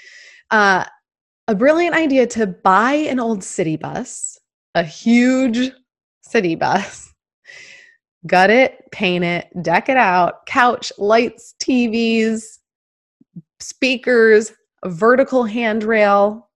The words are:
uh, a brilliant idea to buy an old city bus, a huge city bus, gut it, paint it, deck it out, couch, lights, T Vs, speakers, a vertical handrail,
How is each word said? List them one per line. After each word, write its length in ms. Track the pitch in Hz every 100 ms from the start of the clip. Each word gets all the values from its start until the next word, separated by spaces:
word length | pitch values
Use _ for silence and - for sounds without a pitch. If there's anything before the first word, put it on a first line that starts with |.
| - - - - -
uh, 340 | 214 202 180 - - _ _ _ _ -
a 60 |
brilliant 400 | 202 269 320 349
idea 320 | 330 320 269 240
to 180 | 226 208
buy 460 | 175 196 190 240
an 280 | 294 302 254
old 220 | 226 208
city 340 | - - 160 156
bus, 640 | 143 151 254 - - - _ _ _
a 80 | 170
huge 920 | 165 - 226 240 247 262 262 226 262 - _ _ _ _
city 320 | - 233 180
bus, 600 | 160 135 180 196 - - _ _ _ _ - - - _ _ _ _ 165
gut 240 | 180 196
it, 340 | 233 262 - _
paint 340 | - 185 175
it, 240 | 175 170 - 180
deck 260 | 160 180 247
it 80 | 262
out, 500 | 202 180 170 - -
couch, 460 | 269 247 - - -
lights, 560 | 202 233 240 - - -
T 280 | - 254 240
Vs, 720 | 226 226 226 220 220 - - _ _ _ _ _ _ _ 170 - _
speakers, 920 | - - 262 254 - 240 226 214 220 - _ _
a 60 | 185
vertical 560 | 165 226 254 262 254
handrail, 1040 | 226 233 226 220 214 220 208 202 208 220 -